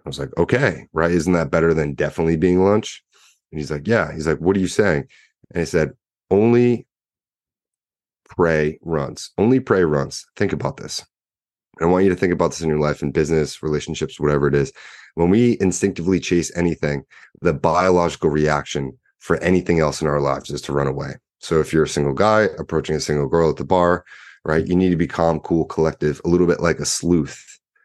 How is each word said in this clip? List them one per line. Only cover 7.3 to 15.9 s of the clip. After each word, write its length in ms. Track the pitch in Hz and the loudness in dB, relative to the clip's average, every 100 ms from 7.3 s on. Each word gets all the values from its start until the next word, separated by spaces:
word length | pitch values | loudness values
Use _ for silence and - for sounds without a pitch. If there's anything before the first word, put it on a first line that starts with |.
| _ _ _ _ _ _ _ _ _ _ | _ _ _ _ _ _ _ _ _ _
prey 520 | - 85 78 76 78 | 0 2 2 0 -4
runs. 500 | 82 80 67 - - - | -6 -4 -4 -10 -12 -2
Only 240 | 107 131 | 2 2
prey 240 | 131 98 85 | 2 2 4
runs." 400 | 73 69 - - - | 2 -2 -8 -18 -6
Think 160 | 101 | -4
about 240 | 76 71 71 | -2 -6 -8
this. 280 | - - - _ _ _ _ _ _ - | -12 -14 -16 _ _ _ _ _ _ -4
And 80 | 85 | 0
I 40 | |
want 120 | 92 | 4
you 60 | 98 | 2
to 60 | 87 | 2
think 180 | 92 | 0
about 180 | 85 82 | 0 0
this 80 | - | -2
in 80 | 80 | -2
your 120 | 76 | 0
life, 220 | 76 73 | 0 -2
in 100 | 73 | -4
business, 520 | 80 76 80 73 - | -2 0 0 -2 -6
relationships, 560 | 78 76 - 78 76 - | -6 -6 -6 -8 -8 -4
whatever 280 | 76 73 71 | 0 0 2
it 80 | 71 | 0
is. 180 | 69 - - - - - | -2 -6 -20 -20 -16 -2
When 140 | 87 | 2
we 280 | 107 120 113 | 4 2 2
instinctively 580 | 95 90 98 | 0 0 -2